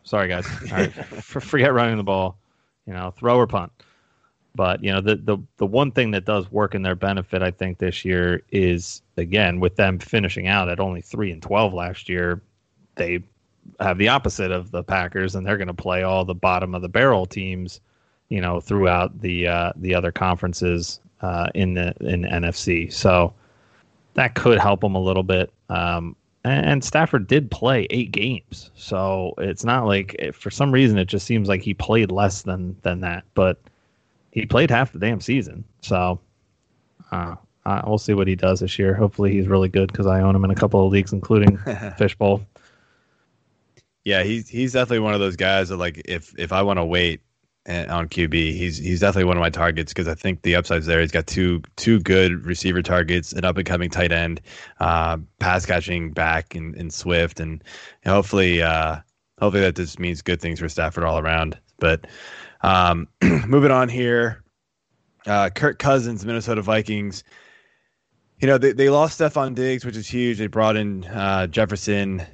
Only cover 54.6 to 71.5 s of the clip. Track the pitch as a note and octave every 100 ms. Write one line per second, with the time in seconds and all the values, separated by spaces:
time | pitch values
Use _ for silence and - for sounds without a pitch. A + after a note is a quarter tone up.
54.6 | - - F2 E2 E2 E2 D#2 - F#2 F2+
55.6 | - F2 E2+ F2 E2 D2+ D#2+ D#2+ D#2+ E2+
56.6 | D#2+ E2+ E2+ - F2 E2+ E2+ - D#2+ D#2
57.6 | - - - - - G2 F#2+ G2+ F#2 E2+
58.6 | E2 D#2+ D#2+ D#2 - _ _ - G#2 G2
59.6 | F#2+ E2+ E2 - F2 D#2+ - E2+ E2+ D#2+
60.6 | E2 E2 D#2+ F2 E2 D#2+ D#2+ D#2+ D#2+ -
61.6 | _ - E2+ D#2+ - - - - - -
62.6 | F#2 F#2 F2+ E2+ D#2 - F3+ D#3+ A2 C#3
63.6 | C#3+ C3 B2+ B2 A#2+ A#2+ A#2 A2+ _ _
64.6 | _ _ _ _ _ _ - G2+ G2 G2
65.6 | D3 - C#3 C3+ A#2 A2 G2+ A#2 A#2 A2
66.6 | G2+ A2 G#2+ G#2+ G2+ F#2 - - _ _
67.6 | _ _ _ _ _ _ _ - C3+ C3+
68.6 | C3+ A2+ C#3 C#3+ D#3 - D#3 D3 C3+ B2
69.6 | B2+ C3 B2 A2 G#2 B2 B2 G#2 G#2+ A2
70.6 | A2 G#2+ G#2 G2 F2+ G#2+ G2 F#2+ F#2